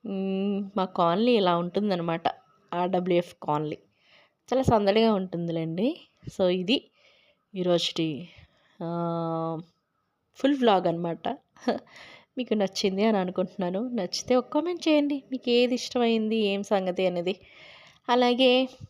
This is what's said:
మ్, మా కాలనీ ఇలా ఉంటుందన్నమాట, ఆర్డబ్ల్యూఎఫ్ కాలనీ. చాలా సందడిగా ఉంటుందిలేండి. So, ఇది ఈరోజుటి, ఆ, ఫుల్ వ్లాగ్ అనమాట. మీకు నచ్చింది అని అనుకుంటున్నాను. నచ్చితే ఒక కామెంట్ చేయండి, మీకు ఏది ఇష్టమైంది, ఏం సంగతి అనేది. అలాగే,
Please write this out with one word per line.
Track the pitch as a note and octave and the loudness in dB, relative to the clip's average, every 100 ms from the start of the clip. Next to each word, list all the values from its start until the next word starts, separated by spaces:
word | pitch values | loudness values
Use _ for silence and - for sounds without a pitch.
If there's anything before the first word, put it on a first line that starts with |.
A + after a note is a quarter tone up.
| A3+ | -10
మ్, | G3 F#3+ F#3+ G3+ G3+ G3 G3 | -6 -4 -2 -2 -2 -4 -4
మా | |
కాలనీ | F#3 F#3 E3+ F3+ A#3+ | -4 0 2 2 2
ఇలా | A3+ F3+ E3+ | 4 2 2
ఉంటుందన్నమాట, | F3 F#3+ G#3 F3+ E3+ E3 - - _ _ - | 0 -2 -2 -2 -2 -2 -2 -6 _ _ -10
ఆర్డబ్ల్యూఎఫ్ | E3+ F3+ F#3 F3+ F3 F3 - | -4 0 0 2 0 0 -10
కాలనీ. | - D3+ D3+ - _ _ _ _ _ _ | -4 -4 -4 -8 _ _ _ _ _ _
చాలా | - B3+ | -4 0
సందడిగా | C4 A3+ G3+ G#3+ A3+ | 2 2 4 4 4
ఉంటుందిలేండి. | G3+ F#3 E3+ E3+ E3 E3 E3 A#3+ F4 - _ - | 2 -2 -4 -4 -4 -4 -2 -2 -4 -14 _ -14
So, | - F#3 | -2 0
ఇది | F#3 F#3 C4+ - _ _ _ _ _ _ | 0 0 -2 -2 _ _ _ _ _ _
ఈరోజుటి, | G3 F3+ F3 - - D#3+ D#3 F3 - - _ _ - | -4 0 2 0 -2 -4 -4 -12 -20 -20 _ _ -10
ఆ, | E3+ E3+ E3+ E3+ E3 E3 E3 D#3+ F3 _ _ _ _ _ _ | -6 -4 -2 -2 -4 -4 -4 -6 -12 _ _ _ _ _ _
ఫుల్ | - C4+ | -4 -2
వ్లాగ్ | C#4+ A#3 F#3+ F3+ | 2 4 4 2
అనమాట. | E3+ E3+ D#3+ - C#4 _ _ - A#3 - - - - _ - | -2 -4 -6 -6 -8 _ _ -4 -4 -6 -20 -20 -20 _ -10
మీకు | B3 | -4
నచ్చింది | A3 F#3+ - G3+ F#3+ | -2 -2 0 -2 0
అని | A3 G#3 | 2 2
అనుకుంటున్నాను. | F#3 F#3 F#3 - F3+ F#3 B3+ | 0 -4 -6 -4 -4 -4 -4
నచ్చితే | A#3+ F3+ - - B3+ | -6 -6 -6 0 0
ఒక | A#3+ | 0
కామెంట్ | D4+ E4 E4+ D#4+ | -4 -4 -4 2
చేయండి, | D4+ D4 C#4+ - | 2 2 -4 -6
మీకు | B3+ - | -8 0
ఏది | A#3+ B3 | 2 2
ఇష్టమైంది, | B3 - B3 A#3 A3+ A3 A3 | 0 -2 0 2 2 0 0
ఏం | G#3 G3 | 0 -2
సంగతి | G3 G3+ F#3 F3+ F#3 | 0 0 0 0 0
అనేది. | F3+ F3 G#3 - - - - - _ - | 0 -4 -4 -10 -20 -20 -20 -20 _ 0
అలాగే, | B3 B3 A#3+ C4 B3+ C4 - - | 2 2 4 4 4 0 -6 -20